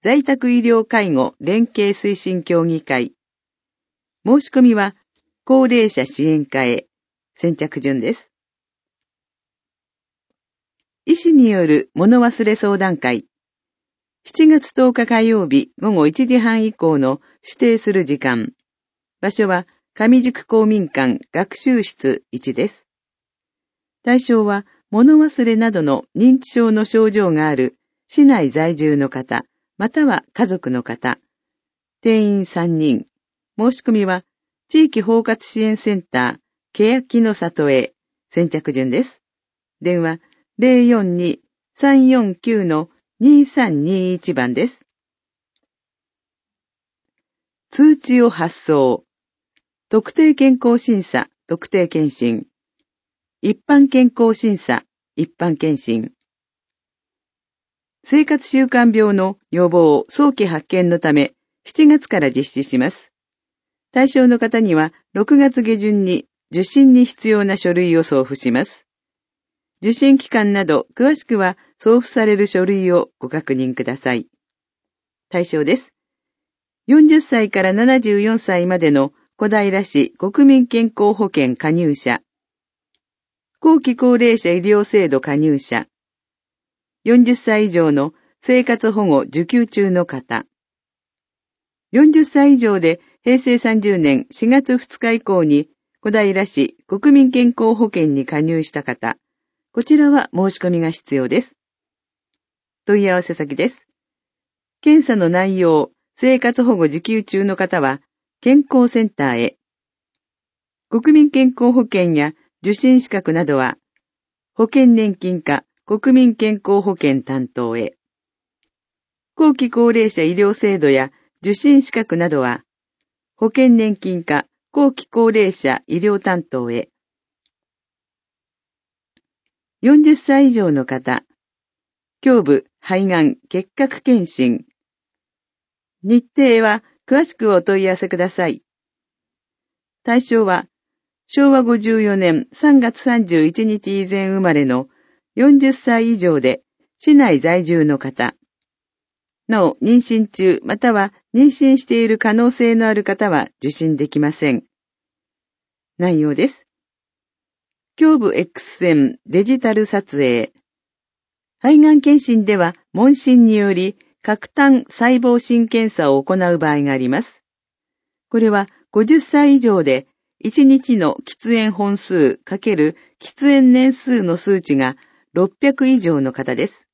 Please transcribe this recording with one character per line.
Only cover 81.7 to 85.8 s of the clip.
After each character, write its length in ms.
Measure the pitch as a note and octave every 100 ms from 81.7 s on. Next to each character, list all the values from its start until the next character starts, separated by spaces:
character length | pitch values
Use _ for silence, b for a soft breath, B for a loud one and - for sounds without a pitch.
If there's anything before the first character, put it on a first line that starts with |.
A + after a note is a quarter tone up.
入 220 | E3 E3
者。 280 | C#3+ B2 A#2+ _ _ _ _ _ _ _ _ _ _ _ _ _ _
後 200 | D#4+ D#4+
期 160 | C4 A#3+
高 220 | B3+ A#3+
齢 200 | A#3 A3+
者 140 | F3
医 60 | F3
療 260 | F#3 G#3
制 240 | G3+ G#3+ E3+
度 140 | C3+
加 160 | D3 C#3+
入 200 | D#3 C#3
者。 300 | - A#2+